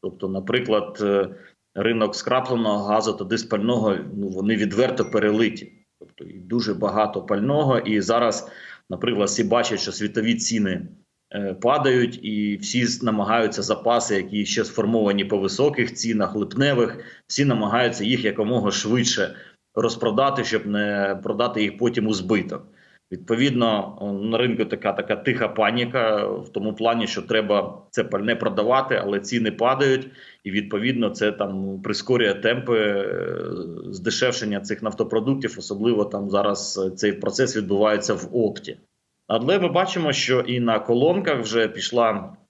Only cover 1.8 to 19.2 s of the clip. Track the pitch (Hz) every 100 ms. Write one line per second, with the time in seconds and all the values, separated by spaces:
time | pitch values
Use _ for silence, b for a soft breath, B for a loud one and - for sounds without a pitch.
1.8 | 110 113 107 - - 127 127 120 113 104
2.8 | 101 107 107 101 95 113 - 110 110 120
3.8 | 107 92 71 101 101 92 101 110 104 98
4.8 | 131 - 107 110 104 107 113 - - _
5.8 | _ _ - _ - 92 90 120 107 90
6.8 | 101 98 107 98 87 101 117 147 143 120
7.8 | 104 107 95 117 120 101 - B B B
8.8 | _ 90 107 107 98 - 104 117 113 104
9.8 | - - 104 113 110 117 - 113 101 87
10.8 | 87 - _ _ _ 101 101 87 117 147
11.8 | 135 127 120 - 107 107 104 101 - 123
12.8 | 117 - 123 107 101 113 107 - 95 107
13.8 | 117 120 117 101 92 104 98 - 107 -
14.8 | 104 113 104 101 98 107 95 95 143 147
15.8 | 120 123 117 110 98 107 98 - 139 127
16.8 | 113 - B B _ - 143 117 104 117
17.8 | 120 - 104 127 110 98 107 120 101 95
18.8 | 107 123 120 -